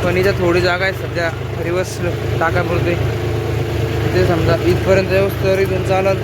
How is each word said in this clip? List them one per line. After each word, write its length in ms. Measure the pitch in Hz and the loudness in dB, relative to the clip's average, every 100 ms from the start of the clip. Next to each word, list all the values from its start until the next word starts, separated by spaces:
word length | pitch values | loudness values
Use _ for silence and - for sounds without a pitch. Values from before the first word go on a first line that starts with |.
पण 140 | 180 180 | 0 2
इथं 220 | 190 190 | 2 2
थोडी 220 | 180 175 | 2 2
जागा 240 | 180 180 190 | 2 2 -2
आहे 80 | |
सध्या 360 | 190 165 170 170 165 170 170 | -2 -6 -4 -4 -4 -6 -4
रिवर्स 340 | 165 175 180 - 175 - - - | -2 -2 -4 -4 -4 -4 -2 0
टाकायपुरते. 520 | 165 170 170 175 170 170 135 - - - - - - - - - - | 0 0 0 0 0 0 0 -2 -2 -2 -2 -2 -2 -2 -2 -2 0
इथे 160 | 180 180 | 2 2
समजा 280 | 170 160 165 170 | 2 2 2 2
इथपर्यंत 420 | 175 - 190 190 | 0 2 2 2
येऊस 220 | 185 196 190 | 2 0 0
तर 160 | 190 190 | 0 2
इथून 240 | 196 185 185 | 2 0 0
चालल 300 | 190 190 190 | 0 2 0